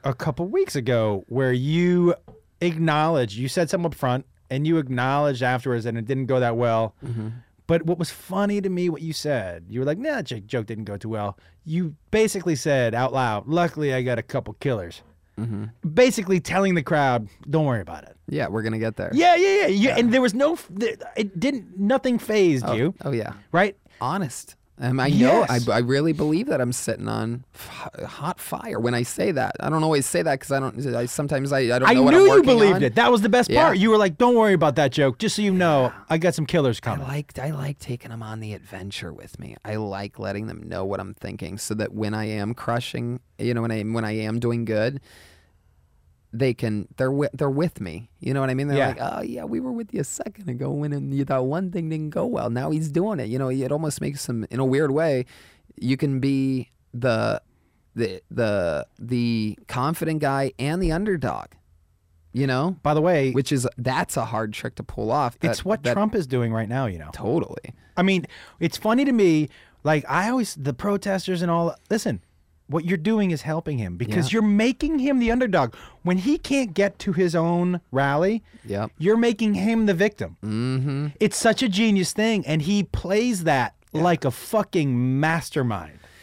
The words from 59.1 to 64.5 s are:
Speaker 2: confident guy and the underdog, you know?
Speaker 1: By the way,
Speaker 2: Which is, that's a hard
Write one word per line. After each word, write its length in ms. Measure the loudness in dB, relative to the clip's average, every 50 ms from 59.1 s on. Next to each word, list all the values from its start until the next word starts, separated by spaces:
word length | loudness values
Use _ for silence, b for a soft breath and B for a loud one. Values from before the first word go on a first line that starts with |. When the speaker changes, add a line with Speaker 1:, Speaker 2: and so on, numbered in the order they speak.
| -2 0 0 0 0 0 0 -2 -4 -8 -12 -8
Speaker 2:
confident 520 | -4 -2 -2 -2 -2 -2 -4 -4 -2 -2
guy 320 | 0 0 0 0 -2 -2 -4 -4
and 240 | -4 -4 -2 0 0
the 100 | 0 0
underdog, 540 | 0 -2 -2 -2 -2 -2 -4 -6 -6 -10 -14 -18 _ _ _ _ _ _ _ _ _ _ _ _ _ _ _ -4
you 140 | -2 0
know? 300 | 0 0 0 0 -2 -4 -2 -2
Speaker 1:
By 100 | 0 2
the 60 | 2
way, 300 | 2 4 2 4 2 2 2
Speaker 2:
Which 180 | 0 0 0 0
is, 140 | 0 0 -2 -4 -4
that's 380 | -4 -2 -2 -2 -2 -2 -4
a 80 | -4 -4
hard 260 | -2 -4 -4 -4 -4